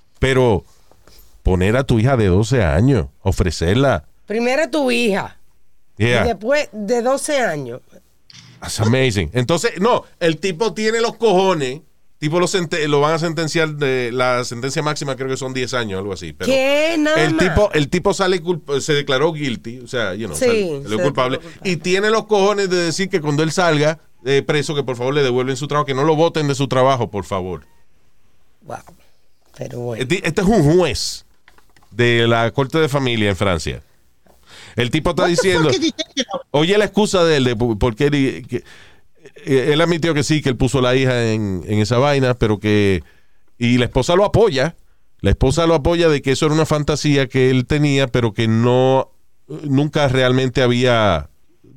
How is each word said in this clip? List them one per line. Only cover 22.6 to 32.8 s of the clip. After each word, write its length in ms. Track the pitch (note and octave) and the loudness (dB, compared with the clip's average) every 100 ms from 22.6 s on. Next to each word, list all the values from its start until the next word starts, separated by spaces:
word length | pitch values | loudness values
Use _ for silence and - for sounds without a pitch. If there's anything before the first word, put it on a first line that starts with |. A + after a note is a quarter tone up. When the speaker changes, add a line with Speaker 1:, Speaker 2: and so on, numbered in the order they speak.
| G3 | 0
Speaker 1:
de 80 | F3+ | 0
decir 320 | E3+ D#3 F#3+ | 0 -2 -2
que 100 | F#3+ | -4
cuando 220 | D3 C#3+ | -2 0
él 100 | D#3+ | 0
salga, 480 | D#3 F3 D3+ D3 D#3+ - - | 0 2 2 0 -2 -8 -10
eh, 200 | A#2+ C#3 C3+ | -2 0 0
preso, 300 | D3+ D3 D3 | -2 -2 -4
que 80 | |
por 120 | B2+ A#2+ | -4 -4
favor 180 | B2 C#3 | -2 0
le 80 | |
devuelven 340 | C3+ B2 B2+ B2+ | 2 0 -2 -4
su 100 | C#3 | -4
trabajo, 180 | D3 C#3 | -2 -2
que 80 | C3 | 0
no 80 | |
lo 120 | D3 D#3 | 2 4
voten 320 | E3 E3 D3 | 2 0 -2
de 60 | B2+ | 0
su 120 | C#3 | 0
trabajo, 420 | B2+ B2+ C3 G#2+ | 2 2 2 -2
por 160 | G2+ F#2 | -6 -6
favor. 400 | G2 F#2 E2 - - - - - - - - - - | -6 -6 -10 -14 -20 -20 -20 -20 -20 -20 -20 -20 -20
Speaker 2:
Wow. 160 | - A#2+ - - - - - - _ - | -16 -16 -16 -20 -20 -20 -20 -20 _ -16
Pero 220 | - B2 | -14 -10
bueno. 220 | A#2+ A2+ | -8 -8
Speaker 1:
Este, 220 | B2+ F#3 F3 | -4 -4 -4
este 140 | D#3 | -2
es 60 | F#3+ | 2
un 160 | A3 C#3+ F3 | 4 4 4
juez 480 | E3+ - - - - _ _ - - - - | 2 -2 -6 -10 -16 _ _ -20 -20 -20 -10
de 380 | G#2 A#2+ A#2 A#2 | 0 2 4 4
la 220 | A#2 A#2 | 2 0
Corte 260 | A2+ C3+ | -2 -2
de 100 | D#3+ | 0